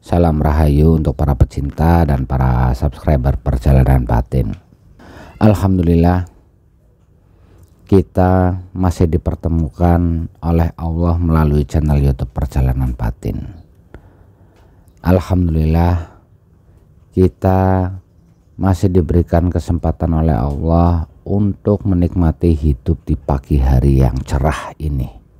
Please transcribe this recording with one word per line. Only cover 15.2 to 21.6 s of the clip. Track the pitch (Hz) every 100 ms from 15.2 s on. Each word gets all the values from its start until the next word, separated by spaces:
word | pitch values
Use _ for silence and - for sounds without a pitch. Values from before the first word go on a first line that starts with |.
| - 92 87 78 78 82 87 87 82 - _ _ _ _ _ _ _ _ _
kita | - 92 _ 95 92 95 95 92 95 _ _ _ _ _ -
masih | 95 92 98
diberikan | 90 76 85 85 85 87
kesempatan | 85 - 85 82 - 80 80
oleh | 80
Allah | 62 69 71 80 85 87 85 80 - -
untuk | 98 104 -